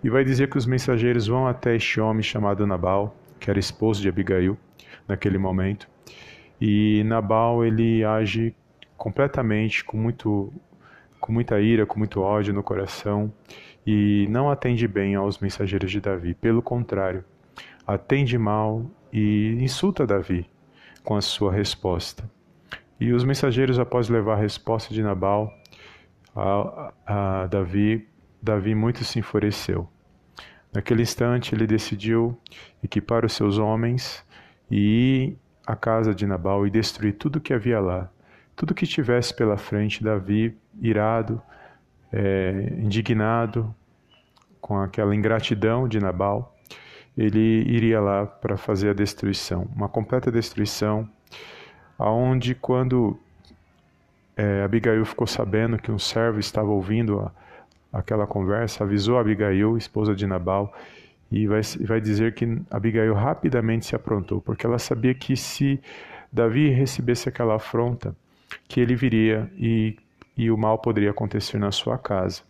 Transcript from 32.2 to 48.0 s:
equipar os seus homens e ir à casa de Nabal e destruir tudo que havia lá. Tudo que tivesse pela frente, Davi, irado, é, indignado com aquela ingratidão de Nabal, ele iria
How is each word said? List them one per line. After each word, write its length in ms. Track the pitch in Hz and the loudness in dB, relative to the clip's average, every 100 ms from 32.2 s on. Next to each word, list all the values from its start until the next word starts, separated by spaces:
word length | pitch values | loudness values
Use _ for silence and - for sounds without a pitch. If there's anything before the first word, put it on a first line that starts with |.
| 117 123 - - - _ | 2 -2 -14 -20 -20 _
equipar 420 | 107 - - 117 | -4 -4 0 0
os 100 | 113 | 0
seus 220 | - 104 101 | 0 0 2
homens 720 | 107 110 113 123 - - - - - _ _ | 2 0 0 -2 -4 -14 -18 -20 -20 _ _
e 600 | 107 101 110 127 131 131 | 0 4 4 4 2 0
ir 100 | - _ _ | -6 _ _
à 120 | - 113 | -8 -4
casa 360 | - 113 110 | 0 2 2
de 140 | 98 101 | 0 -2
Nabal 400 | 95 87 98 101 | -2 0 0 2
e 40 | |
destruir 420 | 101 110 - 107 | 0 0 -2 -2
tudo 280 | 101 156 147 | -2 -4 -4
que 140 | - | -2
havia 240 | 127 110 113 | -2 0 0
lá. 320 | 95 90 92 _ _ - _ - | 0 -2 -6 _ _ -20 _ -8
Tudo 180 | 160 | -4
que 100 | - | -2
tivesse 480 | 170 - 120 123 120 | -2 -2 2 2 0
pela 220 | - 113 104 | 0 0 0
frente, 460 | - 104 104 - | -2 -2 -2 -2
Davi, 560 | 107 104 95 104 113 110 _ - | -2 -2 0 0 0 -4 _ -6
irado, 580 | 113 104 107 113 110 113 - - - - _ _ _ | 0 2 2 0 -2 -6 -8 -20 -20 -20 _ _ _
é, 600 | 107 101 98 92 95 101 - | -2 0 2 0 -2 -4 -4
indignado 960 | 110 101 107 110 107 117 117 117 110 110 _ _ _ _ _ _ _ _ | -2 -2 0 0 2 0 0 -2 -6 -8 _ _ _ _ _ _ _ _
com 160 | - 101 | -6 -4
aquela 380 | 98 95 101 | -2 0 0
ingratidão 720 | 104 107 110 - 110 110 117 127 | 2 2 0 0 0 2 0 0
de 140 | 110 | 0
Nabal, 560 | 98 90 98 104 123 _ _ - - - - - | -2 0 0 -2 -6 _ _ -20 -20 -20 -12 -2
ele 220 | 110 107 | 2 4
iria 640 | 113 110 - 120 113 110 | 4 4 2 2 4 4